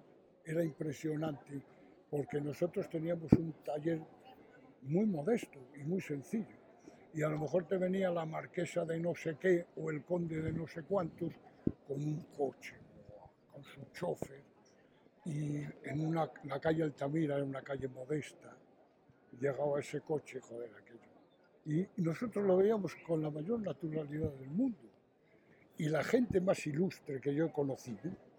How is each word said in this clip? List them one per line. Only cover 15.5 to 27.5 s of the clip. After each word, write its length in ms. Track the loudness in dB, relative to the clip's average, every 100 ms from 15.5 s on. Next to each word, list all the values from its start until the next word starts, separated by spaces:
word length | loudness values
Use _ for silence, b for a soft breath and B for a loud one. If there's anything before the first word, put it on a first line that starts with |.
| -2 -4 -10
en 220 | -6 -2 0
una, 240 | 2 0 -4
la 160 | -6 0
calle 240 | 2 4
Altamira 520 | 2 0 -2 2 2 2
era 100 | 0
una 160 | -4
calle 260 | -6 -4 -4
modesta, 680 | -6 -4 -4 -4 -12 -20 -20 -20 -20 -20 _ _ _ -20 -2
llegaba 400 | 0 2 2 2
ese 220 | 0 -6
coche, 400 | -2 -2 -2 -10
joder, 300 | -10 -10 -10 -12
aquello. 240 | -20 -20 -20 -20 -20 _ _ _ -2
Y 360 | 0 0 0
nosotros 420 | 0 0 -2 2 6
lo 120 | 8
veíamos 380 | 8 4 0 -6 -2
con 140 | 0
la 80 | 0
mayor 320 | -2 -2 0
naturalidad 720 | -2 -4 -2 -2 -2 -2 -2
del 160 | -2 -4
mundo. 340 | 0 2 0 -10 -20 _ _ b b b b b -4
Y 100 | 0
la 160 | 2
gente 380 | 4 4 4 4
más 260 | 4 2 0
ilustre 540 | 0 0 -2 -8 -4
que 120 | 0
yo 120 | 2
he 60 | 2